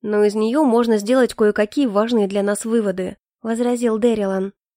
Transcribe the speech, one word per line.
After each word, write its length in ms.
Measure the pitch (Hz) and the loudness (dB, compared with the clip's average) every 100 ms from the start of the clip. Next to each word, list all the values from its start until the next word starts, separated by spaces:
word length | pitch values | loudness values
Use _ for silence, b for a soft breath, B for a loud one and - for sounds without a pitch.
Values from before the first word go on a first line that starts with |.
Но 240 | 214 208 208 | -2 2 2
из 100 | 214 | 2
нее 300 | 220 269 294 | 0 2 2
можно 320 | 233 240 220 | 2 2 0
сделать 360 | 202 262 240 | 2 2 2
кое-какие 520 | - 214 208 208 - 269 | 2 0 2 -2 0 0
важные 420 | 196 226 240 196 | 0 0 0 0
для 160 | 202 | -2
нас 220 | 202 208 226 | -2 -4 -2
выводы», 500 | 233 208 190 185 202 _ _ | -2 -2 -4 -8 -10 _ _
возразил 580 | 226 226 240 247 240 220 | -8 -4 -2 0 0 2
Дэрилан. 520 | 240 220 196 190 190 _ _ | 0 0 -2 -4 -6 _ _